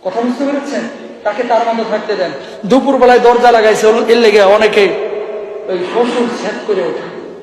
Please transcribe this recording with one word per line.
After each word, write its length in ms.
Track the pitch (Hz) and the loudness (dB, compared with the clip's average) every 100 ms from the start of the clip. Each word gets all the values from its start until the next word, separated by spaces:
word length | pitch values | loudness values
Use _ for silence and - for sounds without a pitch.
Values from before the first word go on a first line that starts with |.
কথা 180 | - 226 | -6 -4
বুঝতে 240 | 247 240 277 | -4 -2 -4
পেরেছেন? 360 | 285 - 220 226 - - - | -4 -6 -8 -8 -12 -18 -8
তাকে 200 | 208 208 | -6 -4
তার 300 | 247 226 226 | -2 0 0
মতো 160 | 226 214 | -2 -4
থাকতে 240 | 214 - 196 | -4 -4 -4
দেন। 160 | 170 147 - - 196 | -4 -6 -14 -12 0
দুপুরবেলায় 540 | 254 269 262 247 247 | 2 2 2 4 6
দরজা 320 | 233 240 240 | 6 4 4
লাগাইছে, 360 | 233 214 208 220 | 4 4 4 2
ওর, 160 | 226 233 | 2 2
এর 100 | 233 | 4
লেগে 240 | 226 208 | 4 4
অনেকে 400 | 190 214 220 208 190 - - - - - - - - | 6 4 4 2 2 0 -6 -8 -8 -10 -12 -12 -8
ওই 100 | 185 180 | -6 -4
শ্বশুর 340 | 202 247 247 233 - | -2 -2 0 -4 -4
ছ্যাদ 140 | 202 214 - | -8 -8 -4
করে 140 | 190 | -2
ওঠে 420 | 165 156 - - - - | -2 -6 -10 -14 -16 -18